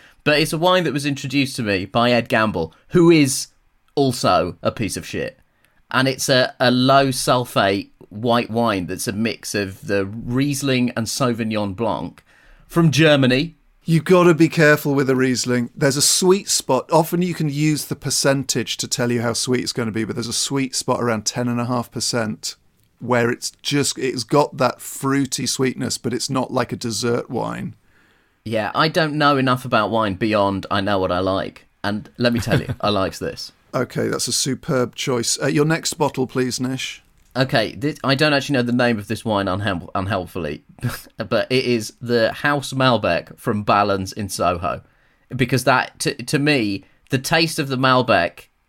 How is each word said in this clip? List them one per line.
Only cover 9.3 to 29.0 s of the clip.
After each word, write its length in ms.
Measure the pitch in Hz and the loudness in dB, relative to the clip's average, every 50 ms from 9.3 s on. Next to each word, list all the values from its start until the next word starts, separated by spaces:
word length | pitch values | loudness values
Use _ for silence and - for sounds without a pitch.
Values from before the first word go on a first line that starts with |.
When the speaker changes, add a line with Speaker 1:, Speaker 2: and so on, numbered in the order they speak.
| - - - - - | -4 -6 -8 -4 -4
Speaker 1:
of 320 | 104 101 95 95 - - | -2 -4 -4 -6 -10 -6
the 180 | 101 101 101 95 | -2 -2 -2 -2
Riesling 840 | 98 107 117 107 120 120 131 139 147 139 131 139 139 131 123 123 120 | -2 -6 -10 -6 -2 0 0 0 0 -2 -2 0 0 2 2 0 0
and 160 | - 117 113 | -2 -4 -6
Sauvignon 680 | - - - 139 120 120 110 113 110 107 107 104 101 95 | -4 -2 -2 0 0 0 -2 -4 -2 -2 -2 -4 -4 -4
Blanc 480 | 101 117 104 85 55 85 82 - - - _ _ _ _ - - - _ | -4 -2 -2 -2 -4 -6 -10 -12 -16 -20 _ _ _ _ -20 -20 -20 _
from 240 | - - 170 165 160 | -2 2 4 4 4
Germany. 640 | 113 139 160 151 147 139 135 123 127 131 170 165 - _ _ _ _ _ _ | 6 6 6 6 6 6 6 4 4 2 0 -4 -8 _ _ _ _ _ _
Speaker 2:
You 140 | - 165 156 | 0 2 2
gotta 320 | - - 190 180 175 180 165 | 4 6 6 8 8 8 8
be 160 | 143 165 151 | 6 4 4
careful 460 | - 170 156 147 151 147 - 147 139 | 6 6 6 6 6 4 2 2 2
with 140 | 139 135 127 | 2 2 2
a 40 | 135 | 2
Riesling. 540 | 127 131 131 127 107 - 123 123 123 120 123 - | 4 2 2 2 0 0 0 0 0 0 -4 -2
There's 220 | - 143 139 131 | 0 0 0 2
a 40 | 147 | 2
sweet 480 | 139 - - - 190 180 190 202 - - | 2 2 2 4 4 4 4 4 2 -2
spot. 400 | - - - - 131 123 - - | -4 -2 0 0 0 0 2 4
Often 300 | 165 160 165 - 180 175 | 4 4 4 4 0 0
you 140 | 180 180 160 | 0 0 -2
can 140 | - 160 147 | -2 -2 -2
use 360 | 139 147 151 156 151 139 - | 0 0 2 2 0 0 -4
the 100 | - - | -6 -8
percentage 840 | - - 139 - - - 139 135 139 131 - - 127 110 - - | -8 -6 -4 -2 0 2 2 2 2 0 -2 -2 -2 -4 -4 -6
to 100 | - - | -6 -6
tell 240 | 110 - - 123 120 | -6 -4 -2 0 0
you 100 | 120 117 | 0 0
how 120 | 113 120 113 | 0 0 -2
sweet 280 | - - 127 127 123 | -2 0 0 0 0
it's 120 | - - - | -2 -4 -4
gonna 180 | 127 117 110 | -4 -4 -4
be, 120 | 98 110 110 | -2 -4 -4
but 100 | 95 - | -4 -4
there's 120 | 120 113 | -6 -6
a 60 | 117 113 | -6 -4
sweet 400 | - - - 139 139 135 127 - | -4 -4 -2 -2 -2 -4 -4 -4
spot 260 | - - - 123 - | -4 -4 -2 -2 0
around 240 | 120 120 113 107 - | 0 0 -2 -2 -4
ten 220 | - - 127 123 | -4 -4 -4 -2
and 120 | 123 120 120 | -2 -2 -2
a 40 | 120 | -2
half 260 | 123 127 123 123 - | -2 -4 -4 -4 -6
percent 640 | - 127 - - - 120 110 107 - - - - - - _ _ _ _ _ _ _ _ | -8 -6 -6 -4 -2 -2 -4 -4 -6 -8 -10 -12 -12 -14 _ _ _ _ _ _ _ _
where 300 | 127 117 123 120 120 120 | -4 0 0 2 2 0
it's 220 | - - - - - _ | -2 -4 -8 -10 -12 _
just, 360 | - - 143 143 135 - - - | -6 -2 0 0 0 -2 -2 -4
it's 240 | 131 131 - 127 113 | -4 -4 -4 -6 -2
got 340 | - 156 147 147 - - | 2 2 2 2 2 0
that 240 | 131 131 120 - - | -2 -2 -2 -2 -4
fruity 640 | - - - - 135 135 135 139 139 127 - - 127 | -12 -14 -10 -6 -4 -2 0 0 0 -2 -4 -4 -4
sweetness, 540 | 113 - - 131 127 - 131 131 110 - - | -4 -2 -2 -2 -2 -2 -4 -6 -6 -6 -6
but 140 | - 120 120 | -6 -6 -6
it's 160 | 113 - - | -4 -4 -4
not 220 | 135 131 123 - | -4 -4 -4 -2
like 200 | 123 127 120 - | -2 -4 -4 -4
a 40 | 123 | -6
dessert 520 | - - 117 110 107 120 117 117 - - - | -8 -6 -6 -6 -4 -2 -2 -2 -2 -4 -4
wine. 460 | 113 110 110 113 113 120 123 113 - _ _ _ _ _ _ _ _ _ _ _ _ _ - | -6 -6 -4 -6 -6 -8 -10 -12 -12 _ _ _ _ _ _ _ _ _ _ _ _ _ -10
Speaker 1:
Yeah, 280 | 107 113 107 107 92 - | -6 -4 -4 -4 -2 0
I 140 | 123 156 | 0 0
don't 280 | 160 151 180 | 2 2 0